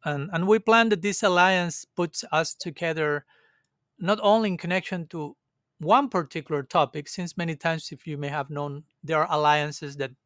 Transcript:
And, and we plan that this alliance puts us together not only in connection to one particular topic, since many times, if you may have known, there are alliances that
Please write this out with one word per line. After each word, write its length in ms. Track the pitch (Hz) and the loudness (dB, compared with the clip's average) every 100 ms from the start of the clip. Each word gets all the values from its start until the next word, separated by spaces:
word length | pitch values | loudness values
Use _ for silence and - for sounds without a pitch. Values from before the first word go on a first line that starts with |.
| - | -4
And, 240 | 147 139 | -6 -4
and 160 | 170 185 | -4 2
we 120 | 214 | 2
plan 300 | 214 226 226 | 4 4 4
that 120 | 208 | 2
this 220 | 196 190 | -2 0
alliance 600 | 208 180 180 185 175 - - | 2 6 6 4 0 -6 -14
puts 380 | - 175 - - | -6 -6 -4 -4
us 220 | 156 165 | -2 -2
together 720 | - 180 143 170 160 151 147 - _ _ _ _ _ _ _ | -6 -12 -6 -4 -2 0 -2 -6 _ _ _ _ _ _ _
not 200 | 175 214 | -2 2
only 280 | 214 220 220 | 4 4 2
in 80 | 180 | -2
connection 500 | 170 185 - 185 160 | -2 -4 -2 -8 -8
to 280 | 165 147 - _ _ _ _ | -8 -10 -12 _ _ _ _
one 280 | 151 226 277 | 2 2 4
particular 540 | 190 151 165 143 147 | -2 -4 -8 -6 -6
topic, 440 | 135 175 143 156 147 | 0 0 0 -2 -12
since 300 | - 175 - | -8 -8 -6
many 180 | 170 156 | -6 -2
times, 360 | 170 160 - | -2 -4 -6
if 160 | 143 - | -14 -10
you 100 | 147 | -8
may 120 | 143 | -6
have 200 | 147 139 | -6 -6
known, 340 | 147 143 143 156 _ | -6 -6 -8 -14 _
there 160 | - 160 | -2 0
are 40 | 156 | 2
alliances 640 | 151 151 151 147 147 147 139 | 2 4 4 2 -6 -12 -8
that 140 | 135 120 | -8 -10